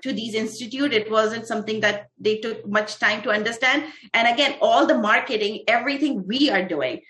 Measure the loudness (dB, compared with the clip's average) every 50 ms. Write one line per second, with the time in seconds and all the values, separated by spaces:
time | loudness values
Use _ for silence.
0 | -6 -6 -6 -6 -6 -4 -4 -4 -4 -4 -6 -10 -10 -8 -4 -2 -2 0 0 0
1 | 0 2 2 2 2 2 -2 -6 -6 -6 -6 -4 -4 -4 -2 0 0 0 0 -2
2 | -8 -14 _ -2 0 0 0 0 -2 -6 -6 -8 -6 -2 0 0 0 -2 -2 -2
3 | 0 0 0 0 -2 -2 -2 0 -2 -4 -2 0 0 0 2 0 -2 -6 -10 -18
4 | -6 -2 0 2 2 4 4 2 2 0 2 2 2 4 6 6 6 4 4 4
5 | 4 4 2 2 2 0 -2 -2 -2 -2 -4 -2 0 2 2 2 2 -2 -2 -2
6 | -2 -2 -2 -4 -4 -4 0 2 2 2 2 0 0 -2 -2 -2 -2 -4 -4 -8
7 | -12